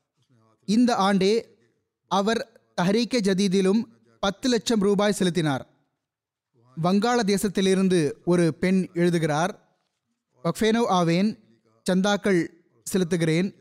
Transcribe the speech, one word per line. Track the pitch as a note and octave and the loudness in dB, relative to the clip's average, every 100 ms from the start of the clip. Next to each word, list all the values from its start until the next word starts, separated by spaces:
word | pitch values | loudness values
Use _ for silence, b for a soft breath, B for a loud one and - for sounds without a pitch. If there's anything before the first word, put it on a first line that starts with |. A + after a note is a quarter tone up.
| _ _ _ A#2+ _ _ - | _ _ _ _ _ _ -2
இந்த | A3 B3 - | 0 2 2
ஆண்டே | F#3+ G3+ F#3+ A3+ - _ _ _ _ _ - | 0 2 2 0 -4 _ _ _ _ _ -6
அவர் | F#3 G3+ A3+ - _ _ - | -4 -2 -4 -6 _ _ -4
தஹ்ரீக்கே | F3 G#3 A#3+ B3+ | 0 0 0 -2
ஜதீதிலும் | G3 F#3+ G3+ F#3+ F#3 G#3 A3 _ _ _ | 0 0 0 0 2 0 -4 _ _ _
பத்து | G3 - C4 | -8 -4 -2
லட்சம் | A#3+ - A3+ | -2 0 0
ரூபாய் | G3 G3+ G#3 | 0 2 0
செலுத்தினார். | G3 F#3 E3+ D#3 C3 - _ _ _ _ _ _ _ _ _ _ - | 0 -2 -2 -2 -4 -8 _ _ _ _ _ _ _ _ _ _ -4
வங்காளதேசத்திலிருந்து | E3 G3+ A#3 B3 G#3 G3 G#3+ F3+ F#3+ F#3+ F#3+ F3+ C#3+ - - | 0 0 2 0 0 -2 -2 -2 0 2 2 2 0 -2 0
ஒரு | F3 E3+ | 2 2
பெண் | D3+ F3+ F#3+ F3 | 0 0 0 -2
எழுதுகிறார், | E3+ F3 E3+ D#3 D3 F3 - _ _ _ _ _ _ _ _ | -2 0 0 -2 -2 -4 -8 _ _ _ _ _ _ _ _
"வக்ஃபேனோ | E3+ E3 A3 A3+ A#3 | -6 -2 0 2 2
ஆவேன், | F#3 E3+ E3+ G#3 - _ _ _ _ - | 2 2 2 0 -4 _ _ _ _ -2
சந்தாக்கள் | F#3 G3+ G3+ G#3 F3+ E3 _ _ _ - | 0 0 0 0 0 -2 _ _ _ -6
செலுத்துகிறேன், | G3+ F3 F3+ E3 D#3+ G3 - | -4 -2 -2 0 0 -2 -6